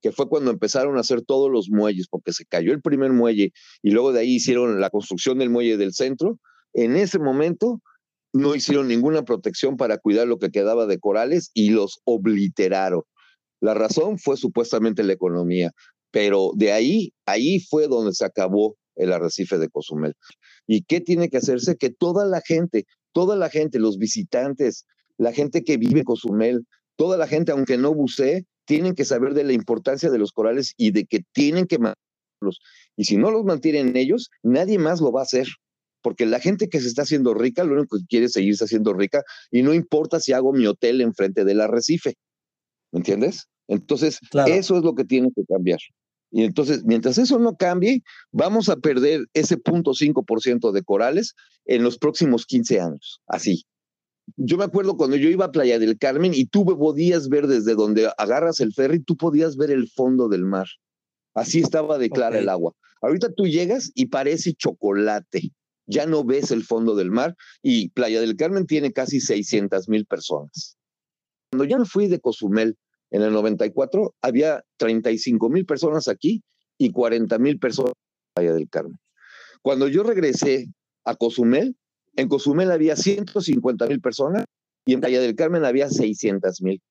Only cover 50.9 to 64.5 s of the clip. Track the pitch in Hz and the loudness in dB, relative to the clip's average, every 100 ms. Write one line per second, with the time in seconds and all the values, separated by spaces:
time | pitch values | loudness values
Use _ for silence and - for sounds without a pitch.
50.9 | 101 120 160 226 - _ _ - 123 120 | 0 2 0 -4 -10 _ _ -2 2 2
51.9 | 120 147 151 160 117 - 127 117 113 85 | 0 -2 2 2 2 0 -2 2 0 0
52.9 | 71 - - _ 90 - 90 - _ _ | -8 -16 -20 _ -6 -2 -2 -4 _ _
53.9 | _ _ _ - - 131 175 196 180 196 | _ _ _ -20 -8 -2 0 0 0 -2
54.9 | 180 139 139 151 185 185 160 127 117 110 | 0 0 4 2 2 0 2 2 4 2
55.9 | 107 139 135 180 147 127 202 185 170 156 | 2 0 2 0 0 2 2 2 2 0
56.9 | 143 170 170 135 147 143 127 107 110 107 | 2 2 0 2 0 2 2 2 2 2
57.9 | 107 110 - 107 127 165 160 117 107 135 | 2 0 0 -2 0 0 0 -4 0 0
58.9 | 165 139 165 165 151 160 135 147 135 110 | 0 -2 -2 0 2 0 0 0 0 -2
59.9 | - 131 131 117 95 95 98 95 - _ | -2 0 2 2 0 0 -4 -6 -12 _
60.9 | _ _ _ _ - 220 165 156 165 151 | _ _ _ _ -6 -2 0 0 -2 -2
61.9 | 147 117 131 117 113 98 92 82 _ _ | -2 -2 0 0 0 0 -2 -4 _ _
62.9 | _ 113 170 226 170 190 156 180 254 202 | _ -2 -2 -2 -2 0 0 0 -4 -6
63.9 | 127 127 135 139 160 180 | -4 -2 0 -2 -2 -4